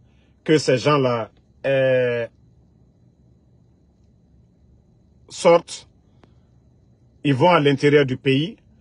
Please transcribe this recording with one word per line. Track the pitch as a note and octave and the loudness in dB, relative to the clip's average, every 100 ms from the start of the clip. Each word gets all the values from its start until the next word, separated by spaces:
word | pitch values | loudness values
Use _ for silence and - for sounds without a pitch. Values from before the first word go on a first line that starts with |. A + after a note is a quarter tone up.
| _ _ _ _ | _ _ _ _
que | - D#3 | 0 0
ces | D#3 C3 | 2 -2
gens-là, | C#3+ D3 B2+ A#2 G#2+ _ _ _ C3 | 0 0 0 -4 -8 _ _ _ -4
euh, | C3+ C3 B2+ B2 A#2+ A2+ _ _ _ _ _ _ _ _ _ _ _ _ _ _ _ _ _ _ _ _ _ _ _ _ _ _ _ _ _ - | -2 0 0 -2 -4 -8 _ _ _ _ _ _ _ _ _ _ _ _ _ _ _ _ _ _ _ _ _ _ _ _ _ _ _ _ _ -20
sortent, | - F3 E3+ - - - _ _ _ _ _ _ _ _ _ _ _ _ _ | -2 2 2 0 -16 -20 _ _ _ _ _ _ _ _ _ _ _ _ _
ils | D3 | -4
vont | B2+ F3 | 2 2
à | E3+ | 4
l'intérieur | C#3+ C#3 C#3+ D3 C3+ | 2 2 2 2 0
du | C3 | -2
pays. | C#3 C3+ E3+ - _ _ | -2 -2 -4 -10 _ _